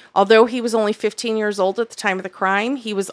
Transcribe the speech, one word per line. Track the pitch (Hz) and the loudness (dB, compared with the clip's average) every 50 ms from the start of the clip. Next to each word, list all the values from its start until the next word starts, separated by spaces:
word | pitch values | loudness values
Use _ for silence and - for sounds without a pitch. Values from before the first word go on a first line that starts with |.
| - - - | -20 -6 0
Although | 190 202 196 226 220 233 | 0 4 6 6 6 6
he | 233 233 254 226 | 4 2 -4 -4
was | 233 214 | -2 0
only | 226 214 208 214 | 0 0 0 -2
fifteen | - - 208 - - - 233 220 | -2 -4 -6 -6 -4 -6 -4 -4
years | 220 214 208 202 202 | -2 -2 -4 -2 0
old | 185 190 196 233 | -2 -2 0 -2
at | 233 226 | -6 -6
the | - | -6
time | - - 208 185 185 | -6 -4 -4 -4 -4
of | 185 | -6
the | 190 | -10
crime, | - - 196 190 196 202 214 240 285 | -8 -2 -2 0 0 0 0 -2 -4
he | 262 226 220 208 | -6 -6 -6 -4
was | 196 196 - | -4 -4 -6